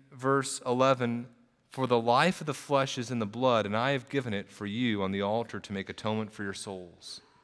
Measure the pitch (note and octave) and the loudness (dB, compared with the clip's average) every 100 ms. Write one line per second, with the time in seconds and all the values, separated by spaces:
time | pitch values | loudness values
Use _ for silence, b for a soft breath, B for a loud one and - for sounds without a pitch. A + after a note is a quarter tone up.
0 | _ C3 C3 C#3 C3 - B2+ B2 C3 B2+ | _ -4 2 2 2 -6 -2 4 4 4
1 | A#2+ A#2 B2 _ _ _ _ - B2+ A#2+ | 2 -2 -8 _ _ _ _ -4 2 2
2 | A#2 B2 E3 - D3+ C3 - C#3 C3+ - | 6 4 4 2 -4 -8 0 2 2 -2
3 | A#2 B2 G#2 A#2 B2+ A2+ G2+ G#2+ B2+ C#3 | -4 -4 -4 0 2 4 2 0 0 -2
4 | B2 C#3 B2 G2+ F#2 - G#2 A2 B2 G2+ | -2 -4 -2 -6 -6 -10 -6 -2 0 0
5 | F#2+ G2 G2 A2+ A2+ G#2 - G2 F#2+ - | 0 -2 -2 -2 -4 -10 -8 -8 -8 -6
6 | A2 A2 G#2 - G2+ F#2+ G#2+ F#2+ F2 E2+ | -4 -4 -6 -8 -10 -8 -10 -12 -14 -18
7 | - - _ _ | -18 -18 _ _